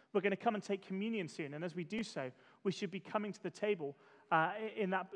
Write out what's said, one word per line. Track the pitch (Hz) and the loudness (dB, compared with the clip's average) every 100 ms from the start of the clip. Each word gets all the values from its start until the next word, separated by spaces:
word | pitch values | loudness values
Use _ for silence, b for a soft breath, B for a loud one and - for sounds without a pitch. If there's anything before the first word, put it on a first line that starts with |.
| b | b
We're | 202 | 2
gonna | 196 196 | 4 4
come | 233 208 | 2 2
and | |
take | - 196 | 0 -2
communion | - 190 220 226 160 | -2 -2 0 0 -2
soon, | - 143 | -4 -6
and | 147 | -4
as | 175 170 | -4 -4
we | |
do | 156 214 | -4 -2
so, | 214 151 127 B B B | -4 -4 -6 B B B
we | 196 | -2
should | - 196 | 0 -2
be | 185 | -4
coming | - 214 208 | -2 -2 -2
to | 180 | -4
the | 180 | -8
table, | - 208 185 143 - B B - | -2 0 0 -2 -8 B B 2
uh, | 165 165 208 220 220 | 4 4 0 -6 -2
in | 185 | 0
that, | 190 190 | 0 -2